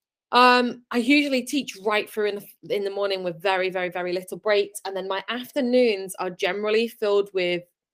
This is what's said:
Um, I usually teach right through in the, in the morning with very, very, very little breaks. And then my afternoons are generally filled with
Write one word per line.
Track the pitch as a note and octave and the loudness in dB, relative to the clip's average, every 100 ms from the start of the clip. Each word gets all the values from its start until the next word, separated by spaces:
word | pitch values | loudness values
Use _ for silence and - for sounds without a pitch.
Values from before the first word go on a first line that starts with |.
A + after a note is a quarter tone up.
| _ _ - | _ _ 0
Um, | A#3+ B3 B3 A#3+ - - | 6 8 6 2 -4 -6
I | A#3+ | -2
usually | A#3 D4 C#4+ B3+ | 4 4 4 0
teach | B3 C#4+ - G3 | -2 -4 -6 -6
right | G#3 G#3+ - | -2 -2 -2
through | G#3+ G#3 | -4 -4
in | |
the, | G3+ - _ E3+ G3+ | -4 -10 _ -6 -4
in | |
the | G3 | -4
morning | G3 G3+ F#3+ | -4 -4 -2
with | F3+ E3 | -6 -4
very, | G3 F#3 F#3 | -2 0 0
very, | F#3 F3+ | -2 -4
very | F3+ F3+ | -4 -4
little | F3+ F3+ F3+ | -6 -8 -6
breaks. | G#3+ G#3 G3+ - | 0 2 0 -6
And | G3 | -8
then | F#3+ F#3+ | -6 -6
my | F#3+ - | -6 -6
afternoons | A#3+ B3 D4 A#3+ B3+ A#3+ F#3+ F#3+ - | -8 -6 -4 2 4 2 0 -6 -8
are | F#3 | -8
generally | F3 F3+ G3+ G#3+ A3 A#3 | -4 -4 -2 0 0 0
filled | - G#3 G3+ G3+ | -2 0 0 2
with | F#3+ F3 F3 - _ _ | 2 2 -2 -6 _ _